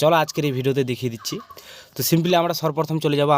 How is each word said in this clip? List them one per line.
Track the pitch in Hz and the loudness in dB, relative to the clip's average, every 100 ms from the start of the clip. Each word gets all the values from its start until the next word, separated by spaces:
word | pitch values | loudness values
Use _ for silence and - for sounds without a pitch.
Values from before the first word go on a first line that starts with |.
চলো | 151 165 | 2 2
আজকের | 156 - 147 | 0 -2 -2
এই | 127 | -2
ভিডিওতে | 131 135 127 | 0 0 -2
দেখিয়ে | 120 127 | -4 -6
দিচ্ছি। | 113 - - - - - - - | -8 -10 -10 -12 -20 -20 -20 -14
তো | - 131 | -8 0
simply | 165 170 175 | 2 4 2
আমরা | 170 165 | 2 -2
সর্বপ্রথম | 160 147 151 156 | -2 -2 -2 -2
চলে | 156 147 | 0 2
যাব | 143 | 2